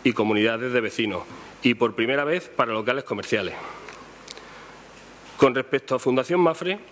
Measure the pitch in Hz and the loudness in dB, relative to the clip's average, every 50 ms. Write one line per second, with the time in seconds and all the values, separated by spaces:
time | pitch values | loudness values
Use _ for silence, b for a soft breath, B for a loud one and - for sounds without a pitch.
0 | - 127 113 - 107 107 107 104 107 113 113 113 123 127 123 123 110 101 - - | 0 2 2 4 2 4 4 4 4 4 2 0 -2 0 0 0 0 0 -2 -2
1 | 113 104 95 87 - B B B B B B - - 123 117 113 120 117 101 - | -2 -2 -2 -4 -8 B B B B B B 0 0 0 2 4 2 0 2 0
2 | 113 117 139 143 143 147 165 180 180 - - - 127 117 110 110 107 120 127 139 | 0 2 2 0 0 0 -2 -2 -4 -4 -2 -2 0 0 0 -2 0 0 -2 -2
3 | 143 - 117 101 98 - 117 107 95 87 - B B B B B B B B B | -4 -4 -6 -6 -2 -2 -2 -2 -2 -4 -6 B B B B B B B B B
4 | B B - - - B B B B B B B B B B B B B - - | B B -20 -20 -18 B B B B B B B B B B B B B -20 -20
5 | - - - - - - - - 143 135 123 131 127 - - 135 - - 135 127 | -20 -20 -20 -20 -20 -16 4 6 6 6 6 2 0 0 -2 -2 0 0 -2 0
6 | - 135 127 131 123 - 175 185 175 165 160 - 170 180 190 208 - - | 2 2 2 2 2 2 2 4 4 4 2 0 -4 -6 -6 -6 -10 -16